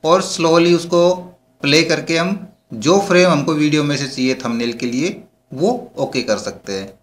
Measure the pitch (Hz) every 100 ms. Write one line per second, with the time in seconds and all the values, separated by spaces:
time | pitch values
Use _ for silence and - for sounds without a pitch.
0 | 156 185 190 - 165 165 170 170 170 175
1 | 175 180 - - _ _ 143 147 165 165
2 | - 165 175 202 - _ _ 113 120 190
3 | 202 175 180 151 139 156 151 151 147 139
4 | 135 - 127 127 120 117 120 117 123 123
5 | 170 208 - _ _ 131 180 240 - -
6 | 135 135 113 101 - 95 - 98 98 -